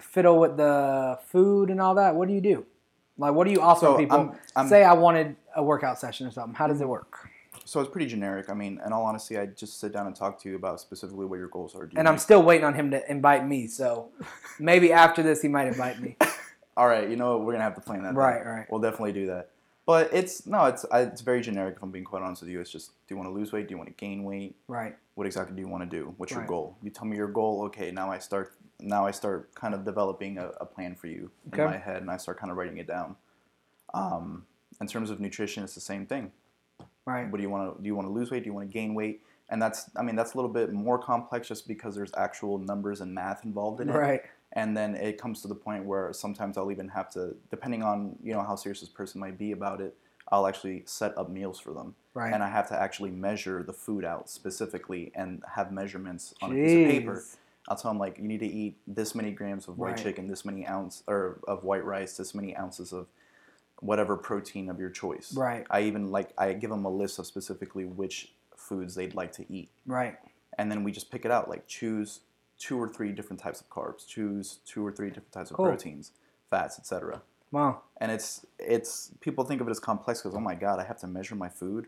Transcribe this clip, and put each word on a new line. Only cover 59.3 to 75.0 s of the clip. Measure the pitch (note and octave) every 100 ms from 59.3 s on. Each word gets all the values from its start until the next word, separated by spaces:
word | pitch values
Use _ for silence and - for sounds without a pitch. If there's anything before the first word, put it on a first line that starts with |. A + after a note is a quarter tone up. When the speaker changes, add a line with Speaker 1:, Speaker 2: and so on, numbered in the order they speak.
Speaker 2:
grams | G2+ G2+ G2 -
of | F2+
white | F2+ F#2+
Speaker 1:
Right. |
Speaker 2:
chicken, | G#2 G2 F#2+
this | F#2+
many | G2+ G2 -
ounce, | G2 F#2 - -
or | G2+ F#2 F2+ -
of | G2
white | F#2 G2
rice, | F2+ G2 F#2+ -
this | G2
many | G#2 G2 E2+
ounces | F#2 - F2+
of | F#2 F2+ _ _ _ _ _ _ -
whatever | G2 G#2+ G2+ F#2+
protein | - G2+ G2+ G2+ F#2+
of | F2+
your | F#2
choice." | F2+ F#2 D#2 -
Speaker 1:
Right. | C3+ B2+ A#2 G2
Speaker 2:
I | G#2
even, | G#2+ G#2 G2+
like, | G2 F#2+ -
I | F#2+
give | F#2+ A2
them | G#2+
a | G2
list | F#2+ G2 -
of | F2+
specifically | - - F#2+ F#2+ F#2+
which | F#2 F2+ F#2+ - - _ _ _
foods | - G2 F2+
they'd | F2+ F#2
like | F#2 F2+
to | - F#2+
eat. | F#2+ - _ -
Speaker 1:
Right. | B2+ B2 - - _ _ -
Speaker 2:
And | G#2
then | G#2+
we | G2+
just | G#2 -
pick | B2
it | A2+
out, | A#2+ -
like, | E2+ _
choose | - A2+ A2 G#2 - _ _ _ _
two | - B2+
or | A2+
three | - G#2
different | G2 G2+ F#2
types | F2 -
of | _
carbs, | - - - -
choose | - G#2 G2+ G2 -
two | - - G#2
or |
three | G2+